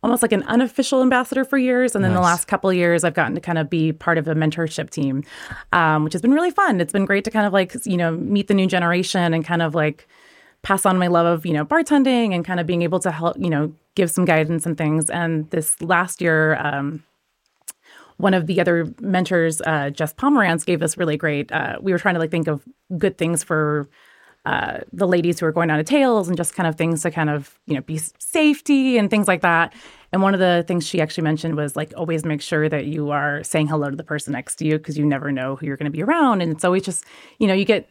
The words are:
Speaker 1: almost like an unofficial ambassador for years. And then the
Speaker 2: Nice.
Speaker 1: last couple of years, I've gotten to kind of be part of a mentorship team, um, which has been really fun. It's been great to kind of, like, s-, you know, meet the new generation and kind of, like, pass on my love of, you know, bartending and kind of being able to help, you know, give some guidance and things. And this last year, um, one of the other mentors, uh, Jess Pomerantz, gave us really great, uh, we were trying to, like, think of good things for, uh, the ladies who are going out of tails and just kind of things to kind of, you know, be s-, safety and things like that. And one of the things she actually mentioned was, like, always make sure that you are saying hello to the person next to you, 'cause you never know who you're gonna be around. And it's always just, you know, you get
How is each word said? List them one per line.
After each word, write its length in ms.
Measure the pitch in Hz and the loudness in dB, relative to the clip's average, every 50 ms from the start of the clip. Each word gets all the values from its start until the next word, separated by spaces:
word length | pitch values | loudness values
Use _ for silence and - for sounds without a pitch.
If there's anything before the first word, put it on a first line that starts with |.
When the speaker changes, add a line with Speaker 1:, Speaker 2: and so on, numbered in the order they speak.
| - | 2
Speaker 1:
almost 200 | 233 233 226 226 | 2 2 2 2
like 100 | 226 220 | 2 2
an 100 | 196 - | 0 0
unofficial 580 | - 220 233 262 240 - - 262 - - 262 262 | 0 2 2 2 0 0 -2 -2 0 2 2 2
ambassador 420 | 254 254 247 247 - - 262 269 | 4 4 2 0 0 -2 -4 -2
for 120 | 262 - | 0 0
years. 380 | 277 254 254 254 247 254 247 226 | 0 2 2 2 2 0 0 0
And 100 | 208 196 | 0 0
then 80 | 185 185 | 2 2
the 80 | 180 | 4
Speaker 2:
Nice. 40 | 180 | 4
Speaker 1:
last 200 | 175 170 175 - | 4 2 2 0
couple 220 | - - 185 - 190 | -2 -4 0 0 2
of 60 | 185 | 2
years, 280 | 180 175 175 170 170 156 | 2 2 2 2 2 2
I've 100 | 170 160 | 0 2
gotten 200 | - 156 120 - | 0 0 0 0
to 40 | 175 | -6
kind 180 | 175 - 170 160 | -4 -4 -2 -2
of 120 | 156 160 | -2 -2
be 220 | - 165 156 160 156 | 0 0 0 0 -2
part 260 | 160 - - 170 160 | -2 -2 0 0 0
of 100 | 156 165 | 0 -2
a 60 | 160 | -2
mentorship 560 | 156 160 156 151 165 165 160 160 - 160 - | 0 0 0 0 -2 -4 -4 -4 -6 -8 -8
team, 320 | - - 143 135 131 135 143 - - - - - - - - - - | -6 -4 -4 -2 -2 -4 -6 -8 -14 -18 -16 -14 -16 -16 -8 -2 0
um, 320 | 175 165 160 156 156 151 | 2 4 4 4 2 0
which 80 | 156 - | 0 -2
has 80 | 180 160 | 0 2
been 100 | 233 269 | 2 4
really 180 | 302 339 359 | 4 2 0
fun. 300 | 311 - 403 359 226 180 | 2 2 2 2 4 2
It's 120 | 170 160 - | 0 0 0
been 140 | 202 196 | -2 0
great 180 | 190 202 196 196 | 2 0 0 0
to 60 | - | -2
kind 160 | - 220 208 | 0 0 0
of, 60 | 208 180 | 2 2
like, 220 | 196 190 180 - | 2 2 0 -4
s-, 100 | 254 - | -10 -4
you 100 | - 185 | -2 -2
know, 160 | 175 175 165 165 | 0 0 0 0
meet 360 | 170 175 180 196 202 190 - | -2 -2 0 0 0 2 2
the 60 | 202 | 2
new 120 | 196 190 | 2 2
generation 680 | 185 - 180 175 170 170 180 190 - - 196 175 170 165 | 2 2 2 2 2 2 2 0 0 0 0 2 2 2
and 100 | 165 160 | 0 0
kind 180 | 156 175 170 170 | 0 0 0 0
of, 120 | 160 147 | 0 0
like, 320 | 165 151 151 151 _ - _ _ _ - - _ - - _ _ _ _ | 2 0 0 0 _ -14 _ _ _ -20 -20 _ -20 -20 _ _ _ _
pass 240 | - 196 190 190 | 0 0 2 4
on 100 | 202 185 185 | 2 2 4
my 80 | 180 175 | 2 4
love 180 | 175 170 170 | 4 4 4
of, 180 | 170 170 165 156 | 4 2 0 0
you 80 | 165 165 | -2 -2
know, 120 | 147 151 | -2 0
bartending 720 | 147 294 330 330 - 294 285 269 269 254 240 233 214 190 | 0 0 0 2 4 2 4 4 4 4 2 2 2 0
and 100 | 170 175 | -2 -2
kind 140 | - 185 175 | -2 -4 -4
of 60 | 175 | -2
being 140 | 156 165 170 170 | 0 0 0 0
able 160 | 170 165 185 | 0 0 0
to 100 | 180 190 | -2 -2
help, 260 | 165 151 160 170 - - | -4 -2 -2 -2 -2 -2
you 120 | 190 175 | -2 0
know, 220 | 160 143 147 156 151 _ _ _ _ | 0 0 0 -2 -4 _ _ _ _
give 140 | - 185 170 | -2 0 0
some 140 | - - 180 | 2 0 2
guidance 400 | 175 170 156 156 151 170 165 156 | 4 4 2 2 0 -2 -4 -2
and 140 | 170 160 151 | -4 -4 -2
things. 320 | 165 151 151 160 156 156 | -2 0 0 0 0 -2
And 400 | - 175 175 165 165 156 156 156 | -2 -2 -2 -2 -2 -4 -4 -4
this 300 | - 160 156 - - - - | -4 -4 -2 -4 -6 -6 -2
last 380 | 170 185 170 180 180 - - 175 | 0 2 2 2 -2 -4 -2 0
year, 340 | 170 160 156 156 156 156 | 2 2 4 4 2 2
um, 460 | - - 147 147 143 139 143 156 151 _ _ _ _ _ _ _ _ _ _ _ _ _ - - _ _ _ - - - - _ | 0 -2 -4 -4 -2 -4 -4 -6 -8 _ _ _ _ _ _ _ _ _ _ _ _ _ -20 -20 _ _ _ -20 -20 -20 -20 _
one 160 | _ - 196 185 | _ 0 2 2
of 140 | 185 170 | 2 0
the 140 | 156 190 165 | 0 0 0
other 320 | 175 175 175 170 165 156 - - | 2 2 2 0 0 -2 -6 -8
mentors, 600 | - 202 190 180 185 175 190 175 165 165 160 160 - | -4 -2 0 0 0 2 2 2 2 0 -2 -2 -4
uh, 280 | 160 160 151 143 143 | -2 -2 -2 -2 -4
Jess 240 | 143 - 160 156 - | -4 -4 -6 -6 -4
Pomerantz, 500 | - - 269 294 269 208 180 165 175 - | -2 0 2 4 4 4 2 0 -2 0
gave 180 | - 180 156 160 | -2 -2 0 0
us 140 | 160 - | -4 -2
really 200 | - 185 160 151 | -2 -2 -2 -2
great, 340 | 151 - 160 147 143 147 - | -2 -2 -2 -2 -2 -4 -4
uh, 280 | - 156 - - - - - | -4 -4 -4 -4 -6 -6 -2
we 100 | 196 185 | -2 -2
were 60 | 175 | 0
trying 160 | - 208 180 | 0 0 0
to, 60 | 170 | 0
like, 100 | 160 160 | 0 -2
think 160 | 165 170 160 | -2 -2 -2
of 160 | 160 151 143 _ - - _ _ _ 185 | -2 -2 -4 _ -14 -20 _ _ _ -6
good 220 | 165 175 196 190 - | -2 -2 -2 0 0
things 240 | 165 160 170 165 - | -2 -2 -2 -2 -2
for, 460 | - 175 156 151 151 151 151 143 147 _ _ _ _ _ _ _ _ _ _ _ | -2 -2 0 0 0 -2 -4 -4 -8 _ _ _ _ _ _ _ _ _ _ _
uh, 320 | - - - - - - - - - - | -4 -2 -2 -2 -4 -6 -10 -12 -14 -4
the 140 | 180 202 180 | -2 0 2
ladies 320 | 180 175 160 170 170 - | 2 2 2 0 0 0
who 60 | 175 | -2
are 60 | 160 156 | -2 0
going 180 | 175 170 165 | 0 0 0
out 100 | 156 151 | 0 0
of 60 | 156 | 0
tails 420 | 160 254 294 269 262 240 214 190 165 | 0 2 2 4 4 2 2 0 0
and 80 | 180 | -2
just 180 | 160 170 - - | -2 -4 -4 -4
kind 120 | - 185 | -2 -2
of 100 | 165 156 | -2 0
things 260 | 160 165 165 165 160 - | 0 0 -2 0 -2 -2
to 80 | 175 | -4
kind 180 | 156 - 160 151 | -2 0 -2 0
of, 300 | 147 151 139 - _ _ _ | 0 -2 -4 -8 _ _ _
you 80 | - 156 | -6 -6
know, 60 | 135 | -6
be 160 | 135 - 160 | -4 -6 -6
s-, 160 | 156 156 - - _ | -6 -6 -8 -12 _
safety 800 | - - - 339 311 302 294 - - - 285 277 262 262 254 240 | -14 -4 0 2 4 4 2 2 0 2 2 4 4 4 2 2
and 120 | 208 190 | 2 2
things 160 | 220 214 208 | 2 2 2
like 140 | 202 185 175 | 2 0 2
that. 340 | - 180 170 165 170 - - - - - - - - _ - | 2 2 2 2 0 0 -4 -16 -20 -20 -20 -20 -14 _ 0
And 100 | 185 190 | 2 2
one 100 | 196 196 | 2 4
of 60 | 185 | 4
the 240 | 190 180 175 175 170 165 | 2 2 2 2 0 0
things 180 | 170 175 160 | -2 -4 -4
she 140 | - - 185 | -2 -2 -2
actually 240 | 156 156 - - 160 | -2 -2 -2 -2 -2
mentioned 320 | 151 156 156 - 170 160 | 0 0 -2 -2 -4 -4
was, 200 | 147 147 147 143 | -2 -4 -4 -4
like, 160 | - 151 151 - | -6 -8 -8 -6
always 280 | - 175 156 165 160 156 | -8 -4 -4 -2 -2 -2
make 160 | 165 151 147 | -4 -4 -4
sure 280 | - - - 156 151 156 | -4 -4 -2 0 0 0
that 180 | 156 180 175 | 0 -2 -4
you 240 | 147 151 160 147 147 | -4 -6 -4 -4 -2
are 320 | 147 143 143 147 143 147 - | -2 -2 -2 -2 -4 -4 -8
saying 240 | - - 160 156 147 | -4 -2 0 0 0
hello 220 | 156 151 143 143 | 0 -2 -2 -4
to 60 | 139 | -6
the 80 | 156 156 | -8 -8
person 280 | - 156 147 - - 143 | -8 -8 -8 -6 -6 -8
next 240 | 123 135 - - | -8 -6 -10 -10
to 80 | - 160 | -4 -2
you, 120 | 156 156 156 | -2 -2 -2
'cause 180 | 156 - 151 | -2 -6 -4
you 80 | 151 147 | 0 0
never 280 | 151 147 135 135 143 139 | 0 0 0 -2 -4 -4
know 240 | 131 127 135 139 | -4 -4 -6 -6
who 100 | 135 156 | -6 -6
you're 100 | 151 139 | -8 -6
gonna 140 | 131 151 147 | -6 -6 -6
be 120 | 143 160 185 | -4 -4 -2
around. 380 | 214 311 339 311 262 226 196 | -2 0 2 2 2 2 2
And 120 | 175 165 160 | 0 -2 -2
it's 120 | 156 - | 0 0
always 200 | 180 180 185 185 | 2 2 2 0
just, 200 | - 175 - - - - - - - - _ | -2 -8 -8 -10 -12 -20 -20 -20 -20 -4 _
you 80 | - 202 | 0 2
know, 60 | 190 | 2
you 100 | 190 202 | 2 2
get 240 | - - 196 - _ | 2 0 0 0 _